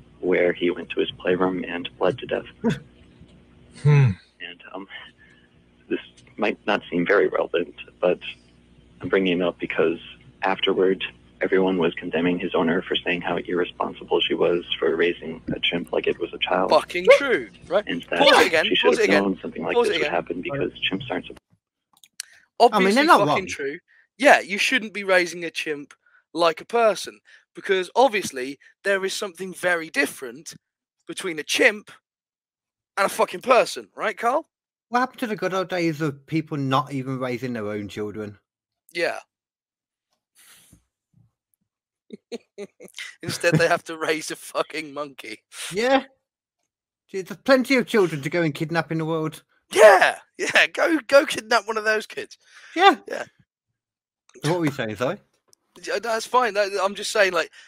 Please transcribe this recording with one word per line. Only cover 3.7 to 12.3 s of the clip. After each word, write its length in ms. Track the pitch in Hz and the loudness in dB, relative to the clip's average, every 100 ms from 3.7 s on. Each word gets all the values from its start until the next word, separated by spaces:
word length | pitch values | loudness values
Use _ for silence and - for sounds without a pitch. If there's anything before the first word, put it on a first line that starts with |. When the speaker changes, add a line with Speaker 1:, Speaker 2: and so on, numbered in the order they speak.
| - | -2
Speaker 2:
Hmm. 300 | 143 143 127 92 _ _ | 2 4 2 0 _ _
Speaker 1:
And, 220 | 85 87 - | -18 -18 -14
um, 140 | 92 98 - - _ - _ _ _ _ _ - | -14 -14 -16 -20 _ -20 _ _ _ _ _ -8
this 100 | - - - - - | -8 -8 -20 -20 -4
might 220 | 107 104 - | -4 -2 -2
not 160 | 98 - | -2 -2
seem 140 | 87 85 | -2 2
very 200 | 98 - | 4 4
relevant, 460 | - - 85 87 - - - | 0 0 -2 -4 -10 -20 -2
but 200 | 90 85 - - _ _ _ _ _ - | 0 0 -4 -16 _ _ _ _ _ -14
I'm 80 | 90 | -2
bringing 300 | 98 95 87 | 0 2 2
it 40 | |
up 140 | 87 - | 0 -2
because 380 | 82 - 82 82 - - - - | -4 0 0 -2 -8 -20 -20 -8
afterward, 600 | 95 95 98 98 92 92 - - _ - | -4 -2 0 2 2 0 -4 -12 _ -8
everyone 360 | 95 95 95 92 | 0 2 2 2
was 160 | 82 - | 0 -2
condemning 420 | 90 85 87 | -6 -2 0